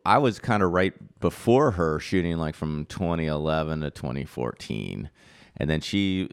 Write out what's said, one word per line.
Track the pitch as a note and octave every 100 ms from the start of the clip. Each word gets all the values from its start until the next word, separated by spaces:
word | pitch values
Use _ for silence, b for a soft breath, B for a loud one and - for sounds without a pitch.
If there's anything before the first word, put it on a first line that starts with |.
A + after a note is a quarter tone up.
| -
I | A#2+
was | C3 G2+
kinda | - G#2 F#2
right | F2+ F#2+ - - _
before | E2+ - - B2 D3+
her | F2+ E2 D#2
shooting, | - F#2+ E2+ E2
like, | D#2 -
from | D#2 D2+ D#2
twenty | - F2 E2 D#2
eleven | D2+ D#2 D#2 D#2 D#2
to | D2+
twenty | - C#2+ C2+ C#2+
fourteen. | - A#1+ - - A1 G1+ G1+ - B B B B -
And | D2
then | D#2
she, | - G2+ G2 F#2+ F#2